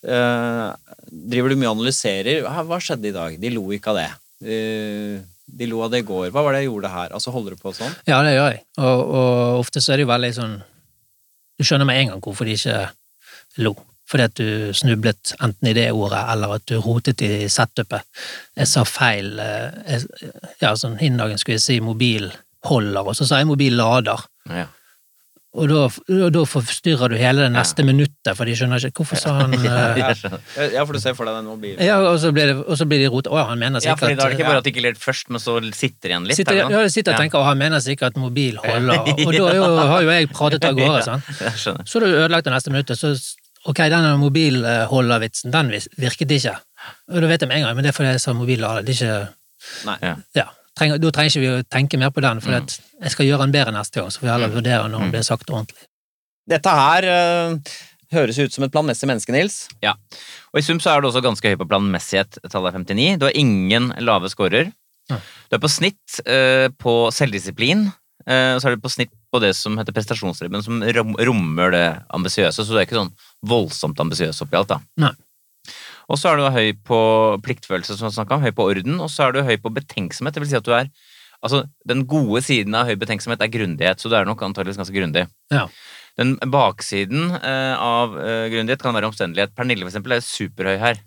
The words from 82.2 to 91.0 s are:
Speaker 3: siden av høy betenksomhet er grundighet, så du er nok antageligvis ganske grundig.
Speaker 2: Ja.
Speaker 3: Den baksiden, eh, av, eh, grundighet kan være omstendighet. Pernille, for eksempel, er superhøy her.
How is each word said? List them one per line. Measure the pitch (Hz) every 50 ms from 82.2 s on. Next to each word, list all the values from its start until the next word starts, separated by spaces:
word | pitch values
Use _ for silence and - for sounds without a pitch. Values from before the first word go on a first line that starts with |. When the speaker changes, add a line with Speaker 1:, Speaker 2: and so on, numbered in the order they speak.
| 143 110 101 120 135
Speaker 3:
siden | - 143 117 101 98 107
av | 113 120
høy | 120 110
betenksomhet | 98 110 104 - 98 - 120 117 107
er | 107 110
grundighet, | 117 123 110 92 82 73 82 90 95 -
så | - 113
du | 113
er | 110 98
nok | 95 107 - -
antageligvis | 95 101 101 95 90 98
ganske | 95 95 90 95
grundig. | 98 92 85 76 85 90 90 _ _ _ _
Speaker 2:
Ja. | 147 139 101 90 - - - - - - - - _ -
Speaker 3:
Den | 120 127 135
baksiden, | - - 135 127 143 127 104 - - - - - 98 101 95 117 147 165 175 175 - -
eh, | 127 135 131 131 131 131 -
av, | 98 120 117 117 120 117 101 76
eh, | 69 107 113 113 113 113
grundighet | 113 113 113 113 127 127 -
kan | 131 117
være | 110 101 110
omstendighet. | 107 - 101 87 82 90 101 101 _
Pernille, | - 123 127 123 101
for | 90 90
eksempel, | 90 107 101 127 127
er | 120
superhøy | 117 - - - 104 90 - - 95 95 98 95
her. | 110 120 117 107